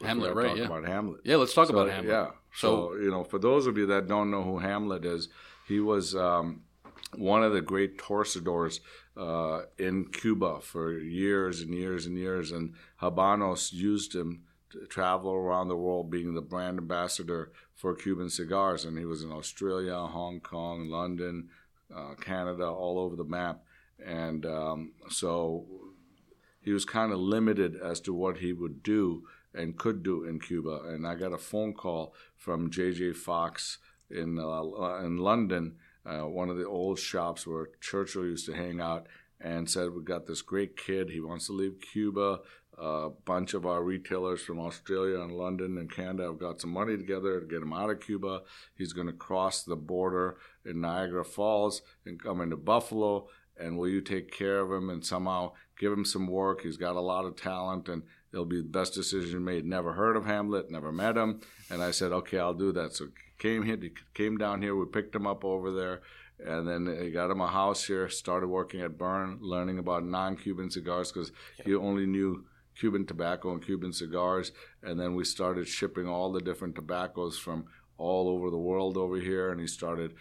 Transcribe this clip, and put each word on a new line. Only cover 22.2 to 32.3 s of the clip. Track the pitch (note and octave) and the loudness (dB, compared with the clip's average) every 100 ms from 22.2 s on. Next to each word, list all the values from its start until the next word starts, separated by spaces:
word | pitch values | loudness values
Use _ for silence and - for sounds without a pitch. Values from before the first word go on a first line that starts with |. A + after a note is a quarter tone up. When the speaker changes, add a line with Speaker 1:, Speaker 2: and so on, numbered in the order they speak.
Speaker 1:
Canada, | G2 F#2 F2+ F2 E2+ | -6 -4 -2 -2 -2
all | F2+ F2+ F2+ | -2 0 0
over | F#2 E2+ | 0 -2
the | |
map. | D#2 F2 F2 D#2+ - - _ - | -4 -2 -2 -6 -12 -20 _ -16
And, | F2+ E2 E2 D#2 | -8 -4 -2 -2
um, | D#2+ D#2 D#2 D#2 D#2+ - - | -2 -2 -2 -4 -8 -14 -8
so | - F2+ E2+ E2 E2 E2+ F#2+ - - _ _ _ _ _ _ | -2 0 2 0 -2 -6 -14 -16 -20 _ _ _ _ _ _
he | G#2 | 0
was | G2+ | 0
kinda | - A2+ A2 F#2+ | 2 2 2 2
limited | F#2+ A2+ A2 G2 F2+ F2 | 2 4 6 6 4 0
as | F2+ E2 | -4 -4
to | - | -2
what | F2 F#2+ F2+ | 0 0 0
he | F2+ | -2
would | F2 E2+ C#2 | -2 -4 -4
do | G#2 G#2+ F#2 E2 - - _ | 2 4 4 0 -8 -20 _
and | - E2 E2 | -6 -6 -2
could | A2+ G2+ | 0 0
do | F#2+ E2 | 0 0
in | E2+ D#2+ | -2 -6
Cuba. | - E2+ D#2 D2+ | -2 -2 -2 -4
And | E2 D#2 E2 | -6 -4 -4
I | |
got | E2+ F#2 | -4 -4
a | E2 | -4
phone | - G#2+ G#2+ | -4 -2 -2
call | G2 F2+ E2 - - - | -2 -4 -2 -4 -10 -20